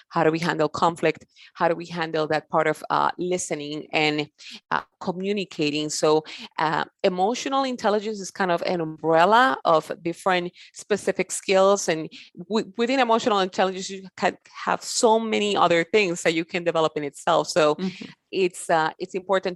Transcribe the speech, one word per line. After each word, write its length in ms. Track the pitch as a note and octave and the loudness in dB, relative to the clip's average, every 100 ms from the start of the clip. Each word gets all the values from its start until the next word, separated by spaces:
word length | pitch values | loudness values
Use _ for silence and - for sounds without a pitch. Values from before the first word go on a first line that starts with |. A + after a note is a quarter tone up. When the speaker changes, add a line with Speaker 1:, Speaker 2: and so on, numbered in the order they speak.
| - | -6
Speaker 1:
how 160 | - | 0
do 80 | D#3+ | 2
we 80 | D#3+ | 2
handle 300 | E3+ D#3 D3+ | 0 0 0
conflict? 560 | - E3+ E3 E3 - - _ - - | 0 0 2 0 -2 -8 _ -18 -2
How 120 | E3+ | -2
do 80 | E3 | -2
we 120 | E3+ | -6
handle 380 | F3 D#3+ D#3+ D3+ | -8 -4 -2 -2
that 220 | D#3 - | -2 0
part 180 | E3 D#3 | 0 0
of, 140 | D3+ - | 0 -2
uh, 220 | D3 C#3+ - | 0 0 0
listening 720 | F3+ F3+ - D#3 D3 D3+ - | -4 -4 -4 -6 -6 -10 -6
and, 380 | D#3+ D3+ D3+ D3 _ - G#3+ - | -2 0 0 -4 _ -20 -20 -6
uh, 120 | - - - | -6 -6 -10
communicating? 880 | - F3+ F#3+ G#3 F3+ - D3+ D3 D3+ | -8 -6 -4 -4 -6 -4 -2 -2 -4
So, 340 | - D#3 D#3 D#3 - A#3 - | 0 2 2 0 -10 -12 -4
uh, 280 | D#3 D#3+ - _ | -2 -2 -4 _
emotional 640 | G3+ F3+ G3 B3 C#4+ C4+ C4+ | -2 0 0 -2 -2 -2 -2
intelligence 560 | B3 A3 G#3 G#3 G#3 | -2 0 0 -2 -8
is 100 | F#3 | -8
kind 200 | - F#3+ | -4 0
of 120 | E3+ - | 0 0
an 140 | F#3 | -2
umbrella 800 | D#3+ D#3 D#3 D#3+ F3+ A3 C4 E4+ - | -4 -4 2 6 6 6 4 2 2
of 260 | D#3+ - - | 2 2 -6
different 520 | E3+ E3 - F3+ F3 - - | -8 -4 0 0 -2 -10 -20
specific 600 | - - G3+ - - F#3 | -16 -4 -2 0 -2 -4
skills. 560 | - - F#3+ F#3+ G3+ - | -6 2 4 6 4 0
And 200 | D#3+ D#3+ - - - F3 | -2 -4 -12 -20 -16 -4
w-, 240 | G#3+ G3 G3 | -2 -2 -2
within 240 | A#3 C4+ | 0 2
emotional 380 | A#3+ A3+ A3 G3+ | 2 2 2 0
intelligence, 500 | F#3 - F#3+ F#3 F#3 | 0 0 -2 -2 -10
you 180 | F#3+ F#3+ - | -12 -14 -4
can 220 | F#3 - _ - - | -4 -4 _ -8 -4
have 160 | - | -4
so 380 | - - A#3+ A3+ | -4 0 4 4
many 380 | A3+ G#3+ G#3 G3 | 2 -2 0 2
other 260 | E3+ E3+ | 4 2
things 400 | E3 A3 G3 E3+ | 2 2 0 0
that 100 | F3+ | 0
you 120 | E3 E3+ | 0 -2
can 180 | F#3 | -4
develop 300 | E3+ E3 D#3 - | -2 0 0 -2
in 80 | |
itself. 460 | D3 - - D#3+ D3+ | -8 -4 0 2 2
So 260 | E3+ D3+ D3+ | 2 2 2
Speaker 2:
Mm-hmm. 300 | F#3 F#3 - - _ | -4 -8 -14 -18 _
Speaker 1:
it's, 380 | F3+ F3+ - - | -2 -2 -2 0
uh, 220 | E3+ D#3 - | 0 0 -4
it's 160 | F3+ F#3+ | -10 -8
important 340 | F#3 F#3+ F#3 | -2 0 0